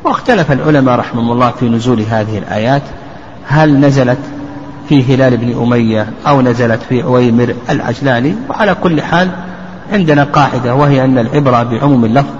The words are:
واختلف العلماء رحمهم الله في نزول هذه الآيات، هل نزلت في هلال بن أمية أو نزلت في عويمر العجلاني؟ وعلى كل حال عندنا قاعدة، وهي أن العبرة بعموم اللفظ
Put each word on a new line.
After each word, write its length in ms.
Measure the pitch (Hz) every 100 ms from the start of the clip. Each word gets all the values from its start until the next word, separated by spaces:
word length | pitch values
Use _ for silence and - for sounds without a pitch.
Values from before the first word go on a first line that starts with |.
واختلف 480 | 330 269 - 233 156
العلماء 480 | 135 131 147 131 120
رحمهم 320 | 110 123 117
الله 200 | 120 123
في 140 | 120 123
نزول 360 | 117 113 117
هذه 360 | 107 113 107 107
الآيات، 440 | - 101 113 139 139 - - - - - -
هل 320 | 147 156 139
نزلت 400 | 143 135 123 131 - - - - - - -
في 260 | 143 127 127
هلال 220 | 131 120
بن 240 | 120 120
أمية 460 | 120 120 113 110 107 110 -
أو 140 | 143
نزلت 380 | 127 117 120 113 -
في 120 | 123
عويمر 540 | 117 123 123 117 120 - -
العجلاني؟ 640 | - - 127 139 120 131 202 262
وعلى 260 | - 208 185
كل 260 | 185 156
حال 280 | - 165 185 180 - - - - -
عندنا 320 | 208 165 147
قاعدة، 520 | 143 151 135 127 120 127
وهي 300 | 143 139 131
أن 120 | 127
العبرة 460 | 113 139 139 120
بعموم 420 | 120 113 139 139 113
اللفظ 280 | 120 143 -